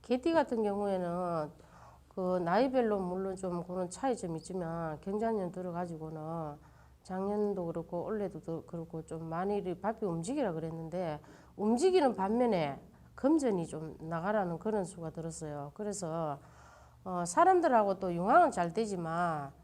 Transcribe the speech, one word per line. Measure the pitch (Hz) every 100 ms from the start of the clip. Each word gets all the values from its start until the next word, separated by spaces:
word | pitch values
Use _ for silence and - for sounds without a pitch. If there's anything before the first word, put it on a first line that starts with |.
개띠 | - 247 294
같은 | 330 285 226
경우에는 | 214 202 202 190 175 175 180 170 156 - - - - - -
그 | - 180 180
나이별로 | 170 185 262 254 233 208
물론 | 180 185 190 190
좀 | 190 175
그런 | 175 180 180
차이점이 | - 269 240 180 160
있지만 | - 185 165 170 165 151
경자년 | 196 208 226 220 180
들어가지고는 | 185 185 170 180 160 160 160 156 165 156 147 - - - -
작년도 | - 185 196 208 208 196 170
그렇고 | 165 165 175 156
올해도 | 214 196 160
더 | 147 165 -
그렇고 | 170 165 160 160
좀 | 160 160
많이 | 165 196 208
이렇게 | 185 175
바삐 | 196 226 208
움직이라 | 165 170 285 233
그랬는데 | 160 160 165 165 175 175 151 - - - -
움직이는 | 208 240 370 370 277 190
반면에 | 196 226 247 190 151 135 - - - -
금전이 | 269 320 262 196 160
좀 | 151 160 -
나가라는 | 160 165 180 214 180 165
그런 | 214 214 175
수가 | 170 165
들었어요. | 156 165 160 156 147 143 -
그래서, | 208 202 175 165 156 143 - - - - - -
어, | 190 180 175
사람들하고 | 302 349 370 330 240 202 190
또 | 190
융화는 | 170 185 302 330
잘 | 190 175
되지만 | 165 226 190 165 165 175 156 139 -